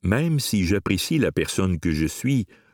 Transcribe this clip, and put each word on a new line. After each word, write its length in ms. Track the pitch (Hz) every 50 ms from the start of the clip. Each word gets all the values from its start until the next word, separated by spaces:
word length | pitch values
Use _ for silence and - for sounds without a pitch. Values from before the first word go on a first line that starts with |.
| -
Même 380 | 90 104 131 160 170 160 143
si 240 | - - - 101 90
j'apprécie 540 | 82 101 101 - - 101 90 - - 170 151
la 140 | 113 82 -
personne 480 | - 80 - - - 95 92 90 78
que 100 | - 87
je 160 | 78 76 80
suis, 400 | 78 - - - 127 139 127 98 - - - _ _